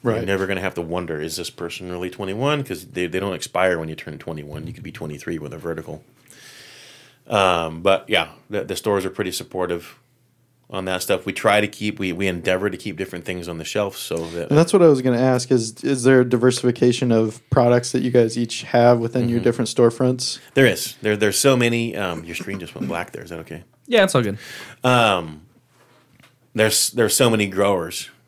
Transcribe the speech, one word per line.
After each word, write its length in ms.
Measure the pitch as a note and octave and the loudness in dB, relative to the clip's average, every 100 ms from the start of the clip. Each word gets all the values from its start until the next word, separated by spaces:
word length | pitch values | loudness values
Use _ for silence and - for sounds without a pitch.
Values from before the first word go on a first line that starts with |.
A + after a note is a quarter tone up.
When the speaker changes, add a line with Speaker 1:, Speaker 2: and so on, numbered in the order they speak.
Speaker 1:
You're 120 | A#2+ | 0
Speaker 2:
Right. 100 | G#2 | -2
Speaker 1:
never 220 | F#2 G2 F#2+ | -2 -2 -2
gonna 140 | F#2+ | -2
have 120 | F#2+ | -4
to 80 | F2 | -6
wonder, 380 | E2 F2+ E2+ D#2 | -6 -6 -6 -6
"Is 160 | D#2+ D#2+ | -6 -8
this 140 | E2+ | -10
person 400 | - F2 - F#2 | -10 -12 -10 -10
really 180 | F2+ F2+ | -8 -8
twenty-one?" 540 | - G2 G#2 C#3 D3 | -8 -8 -2 -2 -2
'Cause 220 | C3 E2+ - | -4 -10 -8
they, 200 | F2+ F2+ | -6 -4
they 140 | F2+ | -2
don't 140 | G2+ | -4
expire 440 | E2+ - F2+ F#2 E2+ | -6 -6 0 2 0
when 100 | D#2+ | -4
you 40 | |
turn 220 | D#2 - D2+ | -10 -12 -14
twenty-one. 480 | - D#2 D2 D2+ D#2+ | -12 -12 -12 -12 -12
You 60 | |
could 100 | - | -14
be 100 | - | -16
twenty-three 460 | - D#2 D2 - E2 | -12 -12 -10 -10 -10
with 140 | D2 | -10
a 60 | D#2 | -10
vertical. 440 | E2 D#2+ D#2+ D#2 _ _ _ - - - - - - - - _ - | -8 -8 -10 -16 _ _ _ -20 -20 -20 -20 -20 -20 -20 -20 _ -2
Um, 560 | G#2 F#2+ F2 E2 D#2+ | 2 4 2 -2 -2
but 260 | F#2+ F#2+ - | 2 2 2
yeah, 200 | G2 D#2+ - _ | -2 -2 -10 _
the, 160 | G#2 | -8
the 120 | - F#2 | -6 -6
stores 280 | A2 G2+ | -2 -2
are 60 | F#2 | -2
pretty 200 | - F#2+ | -6 -6
supportive 680 | - F2 F#2+ F2+ F2 - - _ _ _ _ _ _ _ | -6 -10 -6 -4 -6 -8 -20 _ _ _ _ _ _ _
on 160 | F#2+ F#2 | -8 -4
that 160 | F#2 | -4
stuff. 240 | - F#2+ - | 0 -2 -2
We 60 | |
try 280 | F#2+ A2 G#2 | 0 4 4
to 60 | G#2 | 2
keep, 300 | - G#2 - | -4 -6 -4
we, 140 | F#2+ | -6
we 140 | E2+ G2 | -2 -2
endeavor 420 | F2 D#2+ F#2 G2+ | -2 -2 0 -2
to 60 | F2+ | -4
keep 200 | G#2+ E2+ | -10 -8
different 280 | F#2 F2 | -8 -8
things 240 | E2 F2+ F2 | -8 -8 -8
on 100 | D#2+ | -10
the 60 | |
shelf 320 | D#2 G#2+ G2+ - | -6 -4 -4 -6
so 200 | - E2 E2 | -8 -6 -6
that 180 | E2+ E2 | -8 0
Speaker 2:
And 80 | D3 | 2
that's 140 | E3+ | 4
what 100 | G3+ | 6
I 40 | E3+ | 6
was 160 | C3+ | 6
gonna 160 | B2+ A#2+ | 2 2
ask, 300 | C3 B2+ B2 | 2 0 2
is, 320 | B2+ A2+ - | 0 0 -6
is 200 | C3+ C3+ | -4 2
there 160 | B2 C3 | 6 6
a 80 | B2 | 6
diversification 840 | B2 B2 B2+ B2 A#2+ B2 A#2+ B2+ | 4 4 2 -2 2 2 2 2
of 280 | A2+ A2 - _ | 2 2 -4 _
products 420 | - A#2+ B2 A#2+ | 2 4 4 2
that 100 | B2+ | -2
you 80 | B2+ | 2
guys 280 | B2 A2+ A2+ | 4 4 0
each 240 | A#2 - | -4 -6
have 360 | - A#2+ A#2+ A#2+ | -2 4 6 4
within 280 | A#2 B2+ A#2+ | 2 -2 0
your 100 | A#2 | 2
Speaker 1:
Mm-hmm. 60 | |
Speaker 2:
different 240 | B2 A#2 A2+ | 0 0 -2
storefronts? 720 | - A#2+ A2+ B2+ B2+ - - - | 4 4 4 0 0 -6 -8 -4
Speaker 1:
There 120 | - B2+ | 4 4
is. 280 | F#2 - - | 4 -6 -6
There, 140 | G#2+ G#2 | -2 2
there's 220 | G#2+ - | 2 4
so 180 | C#3 B2+ | 4 4
many, 400 | A#2+ A#2 A#2 - | 2 0 -2 -4
um, 280 | F#2+ E2 | -4 -6
your 120 | E2 E2 | -10 -12
screen 220 | - G2 | -10 -10
just 140 | E2+ | -12
went 140 | - G2 | -10 -6
black 240 | E2+ E2+ | -6 -8
there. 100 | - | -12
Is 80 | E2 | -14
that 100 | E2 | -14
okay? 240 | E2 D#2+ - _ - | -12 -16 -16 _ 0
Speaker 3:
Yeah, 180 | A#3 | 2
it's 100 | F#3+ | 4
all 80 | C3 | 2
good. 160 | G#2+ G#2+ - - - - | 0 -6 -12 -16 -18 -2
Speaker 1:
Um, 580 | B2+ B2+ A2+ F#2 E2 D2+ F2 _ _ _ _ _ _ _ _ _ _ | 2 4 4 2 -2 -14 -20 _ _ _ _ _ _ _ _ _ _
there's, 360 | G#2 A2 - - | 2 2 2 0
there's 240 | A#2+ A2 - | 2 2 4
so 140 | B2 | 4
many 160 | A2 G2+ | 4 0
growers 640 | F#2 G2+ F#2+ E2 - - _ | 2 2 2 -2 -10 -14 _